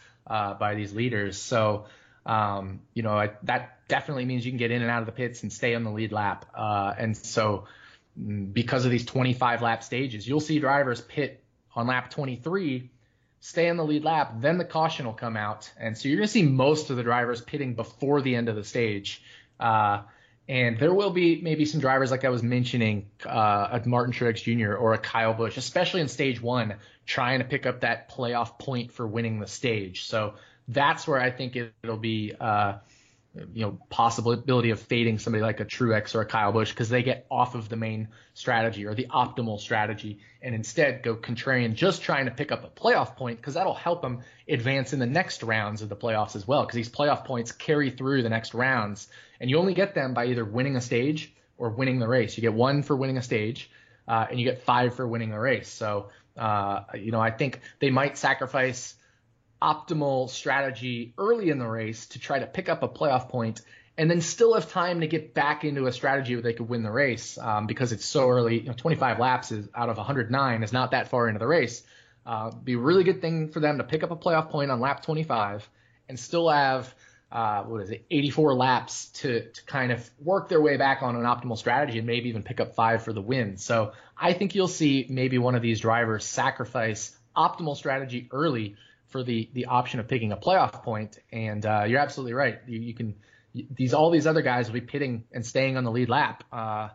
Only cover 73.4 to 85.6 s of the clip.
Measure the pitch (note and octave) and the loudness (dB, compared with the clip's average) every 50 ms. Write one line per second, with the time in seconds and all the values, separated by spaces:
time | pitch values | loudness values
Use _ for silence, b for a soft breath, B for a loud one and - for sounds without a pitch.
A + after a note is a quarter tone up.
73.4 | D#3 D#3 - E3+ D3+ D3+ D3 C3 A#2 - D#3+ D#3 F3+ E3+ E3+ E3 - F#3 E3 D#3+ | -2 -4 -2 0 0 2 2 0 -2 -2 -2 -2 -2 -4 -6 -4 0 2 2 2
74.4 | D#3+ D#3+ - D3+ C#3+ C#3 C3 A#2 B2 C#3 C#3+ - - - D#3 D#3 D#3+ D#3+ C3 A2+ | 2 0 -2 -2 0 0 0 0 0 0 -2 -2 -4 -4 -2 -2 -2 0 0 0
75.4 | G#2 G2+ G2+ A2 - - b b b b b b b - C3 B2 - - - E3+ | 0 -2 -4 -8 -12 -16 b b b b b b b -16 -14 -14 -8 -4 0 2
76.4 | E3+ D#3+ D3+ C#3+ C#3 C3 C3 C3 A#2+ - - b b b b b b _ - A#2 | 4 4 4 6 4 4 2 0 -2 -8 -14 b b b b b b _ -4 -2
77.4 | A2+ G#2+ G#2 G2+ G2 A2 A#2 A2 G2 F#2+ A2+ A#2 - - C#3 C#3+ C#3+ C#3+ - D#3 | 0 0 0 -2 -4 -4 -6 -8 -6 -8 -10 -10 -6 -2 0 0 0 2 2 4
78.4 | D#3 D3 C3 B2 B2+ C3 B2+ A#2 A#2+ - - - - - - - - C#3 A#2+ A2+ | 4 6 6 4 4 4 4 2 0 -2 -8 -12 -12 -14 -10 -6 -4 -2 -2 -2
79.4 | G2+ - - - - - - C#3 B2+ B2 A#2+ A#2 - - _ _ C#3+ E3 F#3+ G3 | -4 -6 -12 -20 -12 -6 -4 -2 0 0 0 -2 -4 -10 _ _ -2 0 0 0
80.4 | - - F3+ D#3 D3+ D3+ C#3 B2+ C#3 C3+ C3+ C3 C3+ B2 A#2+ A#2+ A#2 A#2+ A#2+ B2 | 2 4 4 6 6 6 6 4 4 4 4 2 0 -2 0 0 2 2 0 0
81.4 | - B2 A2+ G#2+ - A#2+ A#2+ C3+ D3+ C3 A2+ A2+ A2+ A#2+ A#2 A#2+ A#2 B2 A2+ G#2+ | -2 -4 -6 -4 0 2 2 2 2 0 -2 -2 -2 -2 -2 -2 -2 -2 -4 -4
82.4 | - - A#2+ - A2+ - - - A2+ A2+ A#2 A2 A2+ A#2 G#2 G2+ F#2+ G#2+ C3 C3 | -6 -6 -4 -4 -4 -2 0 2 4 4 4 2 0 -4 -6 -6 -4 -2 0 0
83.4 | A#2 G2 F#2+ F#2 - - A#2+ A2+ G#2+ G#2 B B B B B - D#3 E3+ F3+ - | 0 -2 -4 -6 -4 0 0 2 0 0 B B B B B 0 0 2 2 2
84.4 | G3+ F#3+ - G3+ F#3 E3+ - - D#3+ D3 C3+ C3+ B2 - C3 B2+ B2+ B2+ B2+ B2 | 0 0 2 0 0 0 0 2 2 4 4 2 0 -2 -2 0 0 2 2 2
85.4 | A#2+ B2 B2 A#2+ | 2 2 2 2